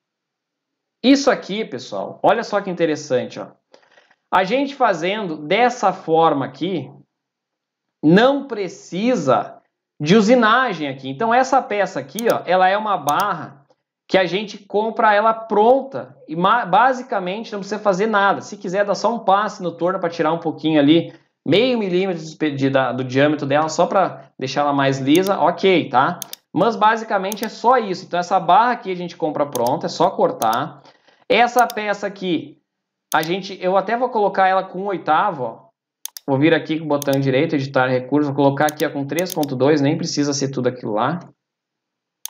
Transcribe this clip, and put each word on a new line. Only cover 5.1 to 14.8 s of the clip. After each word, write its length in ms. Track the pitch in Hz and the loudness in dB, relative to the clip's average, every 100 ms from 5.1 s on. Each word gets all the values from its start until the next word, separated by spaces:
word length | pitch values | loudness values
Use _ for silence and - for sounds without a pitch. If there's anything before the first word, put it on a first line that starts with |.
| 220 190 151 | -4 -6 -6
dessa 560 | 151 202 240 - 190 | -2 2 2 2 -2
forma 520 | 180 - 160 160 143 127 | -2 0 2 4 2 -4
aqui, 460 | - 170 170 131 - _ _ _ _ _ _ _ _ _ _ | -6 -6 -6 -8 -16 _ _ _ _ _ _ _ _ _ _
não 420 | 147 185 254 277 - | 4 6 6 2 -4
precisa 1160 | 214 180 - - 175 233 233 139 110 - - _ _ _ - | -8 -8 -10 -12 -4 -2 0 2 0 0 -12 _ _ _ -4
de 200 | 147 220 | 4 4
usinagem 720 | 202 254 214 240 254 165 147 | 6 4 4 2 0 -4 -8
aqui. 180 | 135 135 | -8 -8
Então, 260 | 139 226 | -4 0
essa 280 | 240 254 269 | 2 2 0
peça 400 | 254 208 185 147 | 0 -2 -2 -4
aqui, 260 | 135 202 226 | -10 -4 0
ó, 140 | 139 - | 0 2
ela 220 | 185 185 | 2 4
é 100 | 208 | 2
uma 200 | 220 180 | -2 -4
barra 680 | 143 156 202 165 120 - _ _ _ _ - | 0 0 0 -4 -10 -18 _ _ _ _ -2
que 120 | 185 | 0
a 80 | 180 | 2
gente 320 | 185 208 - | -2 -8 -14
compra 560 | - 202 | -6 -4